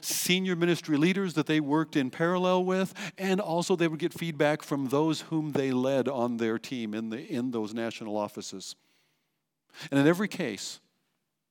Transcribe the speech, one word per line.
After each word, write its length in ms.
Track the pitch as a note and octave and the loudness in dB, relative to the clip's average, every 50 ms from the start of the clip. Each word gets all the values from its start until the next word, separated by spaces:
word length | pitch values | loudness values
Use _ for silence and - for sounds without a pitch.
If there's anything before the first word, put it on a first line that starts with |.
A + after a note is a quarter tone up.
senior 540 | - - - - - - F3+ F#3 F#3+ F#3 F3+ | -6 -4 -4 0 2 4 4 4 2 2 0
ministry 420 | E3 E3+ F3 E3+ D#3+ - - G#3+ C#3+ | 2 2 2 2 2 0 0 2 4
leaders 380 | D3+ F#3 F#3+ G3+ G3 F#3 D3 | 4 4 4 2 0 -2 0
that 100 | D#3 C#3+ | 0 0
they 160 | - D#3 D#3 | 2 2 2
worked 340 | D#3 C#3 C#3+ D#3+ D#3+ D#3 D#3+ | 2 2 2 2 2 2 2
in 140 | D#3 C3 B2+ | 0 0 0
parallel 560 | - - E3 E3+ F#3 F3+ F#3 F3+ F#3 F#3 F#3 | 0 0 0 2 2 2 2 2 2 2 2
with, 280 | F#3 F#3 F#3 F#3+ F#3 - - G3+ F3 - - | 2 2 0 0 -2 -4 -8 -10 -10 -8 -4
and 220 | F#3+ G3 F#3+ F#3+ | -2 0 0 0
also 380 | G#3 E3 D#3+ F3 E3+ - F#3+ E3+ | 0 0 -2 0 0 2 2 2
they 100 | E3+ E3 | 2 0
would 120 | D#3 D3+ | 0 0
get 120 | D#3+ E3 | -4 -4
feedback 520 | - - E3+ E3+ D#3 C#3+ D3+ D3 D3+ D3+ - | -4 -4 -6 -4 0 2 4 4 2 2 -2
from 240 | - D3+ C#3 C#3 B2+ | -4 -2 -2 0 2
those 340 | B2+ C#3+ D#3 D#3+ D#3 C#3+ | 2 2 2 2 0 -2
whom 320 | - - D#3+ D#3+ D#3 D#3 C#3 | -4 -4 -4 -2 -2 0 0
they 180 | C#3+ C#3 C3+ | 0 0 2
led 380 | B2+ B2+ B2+ C3 C#3 C3+ A#2+ B2+ | 2 2 2 2 2 2 2 0
on 280 | C#3 B2+ A#2 B2 A#2+ A2+ | 0 0 0 0 0 0
their 220 | A#2 A2+ A2 A2+ | 0 0 0 -2
team 340 | - - C3+ B2 A2+ G#2+ G#2 | -4 -6 -8 -6 -6 -4 -4
in 160 | A2 A2+ A2 | -6 -6 -6
the, 120 | A2+ A#2 | -6 -8
in 300 | - - F3 A#2+ A#2+ C3 | -8 -6 -4 -4 -2 -2
those 220 | A#2+ A2+ G#2+ G2+ A2 | -2 -2 -4 -4 -4
national 440 | A#2 A2+ A2+ A2 - A#2+ A2 G#2 G#2+ | -4 -4 -4 -6 -8 -8 -4 -4 -2
offices. 580 | G#2 G#2 - G#2+ G2 - - F#2+ F#2 - - _ _ _ _ _ _ _ _ _ _ _ _ _ _ _ _ _ _ _ - - - D#3 | -2 -4 -6 -8 -12 -12 -12 -12 -12 -14 -16 _ _ _ _ _ _ _ _ _ _ _ _ _ _ _ _ _ _ _ -18 -16 -8 -2
And 100 | C#3 C#3 | 2 4
in 60 | C#3 | 6
every 220 | D3+ F3 F3 G#3+ - | 6 4 4 0 -4
case, 520 | - - F3 B2+ G2+ F#2+ - - - - _ _ _ _ _ _ _ _ _ _ _ _ _ _ | -4 -4 -4 -4 -4 -6 -8 -12 -12 -14 _ _ _ _ _ _ _ _ _ _ _ _ _ _